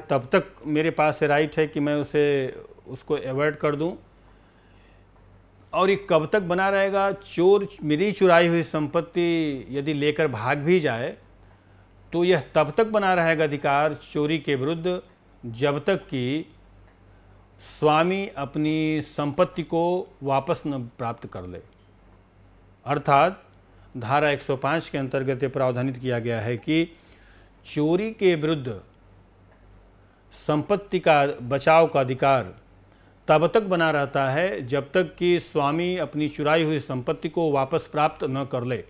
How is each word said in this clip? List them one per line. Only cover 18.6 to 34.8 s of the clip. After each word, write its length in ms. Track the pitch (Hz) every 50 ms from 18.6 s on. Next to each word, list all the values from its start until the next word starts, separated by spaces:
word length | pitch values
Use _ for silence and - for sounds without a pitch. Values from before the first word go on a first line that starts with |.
| 151 151 156 156 156 156 156 151
संपत्ति 640 | 139 - - - 147 147 135 - 180 175 - -
को 460 | 156 - 170 165 170 175 180 185 - - - -
वापस 400 | 135 139 135 135 131 170 165 - -
न 120 | 156 143 131 120 117 - -
प्राप्त 280 | 123 117 117 - -
कर 200 | - - 101 90
ले। 140 | 90 90 82 - - _ _ _ _ _ _ _ - - - _ _ _ _ - - - - - - - _ -
अर्थात 580 | 120 143 147 - - 139 139 156 180 190 - - - - - _ _ - - - - -
धारा 340 | 131 110 110 135 147 151 147
एक 120 | 143 135
सौ 140 | - - 139
पाँच 320 | 127 - 135 156 165 - -
के 100 | - 143
अंतर्गत 440 | 135 127 - 135 131 131 135 120
ये 60 | 139 131
प्रावधानित 480 | 131 135 131 127 123 123 127 135 131
किया 220 | 123 127 127 123 120
गया 220 | 113 117 117 113
है 160 | 107 117 123
कि 320 | 113 - - 156 160 165 170 - - - - - - - - - - - - _ _ -
चोरी 440 | - - 151 147 156 170 180 214 220
के 240 | 220 - 208 185 175
विरुद्ध 460 | 151 147 156 165 147 127 123 107 92 - - _ _ _ - - - _ _ _ _ - _ - _ - - - - _ _ _ _ _ _ _ _ _ - -
संपत्ति 640 | - - - 151 151 143 - 202 185 202 - - 175
का 280 | 156 175 156 147 139 143 143 -
बचाव 440 | 123 120 139 139 - 160 160 165 165
का 140 | 147 - 143
अधिकार 540 | 135 127 131 - 139 139 135 127 107 90 - - - _ _ - - _ _ _ - - _ _ - -
तब 180 | 156 156 160
तक 160 | 165 - 226
बना 280 | 208 190 185 170 165 160
रहता 380 | 151 143 143 135 - 143 135 135
है 360 | 131 151 175 190 208 - 135
जब 240 | 117 135 139